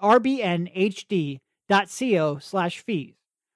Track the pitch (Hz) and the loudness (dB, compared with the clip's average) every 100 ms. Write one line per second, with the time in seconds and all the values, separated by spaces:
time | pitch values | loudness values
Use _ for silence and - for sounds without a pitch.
0 | 202 247 247 269 196 175 175 185 202 190 | 4 4 4 -2 0 -2 -4 -2 -2 -2
1 | - 190 147 135 _ _ _ 196 196 - | -4 -2 -2 -8 _ _ _ 0 0 -4
2 | 254 185 156 143 - 190 175 - - 190 | 0 2 0 -4 -6 -4 -2 -6 -6 -6
3 | 131 _ _ _ _ | -6 _ _ _ _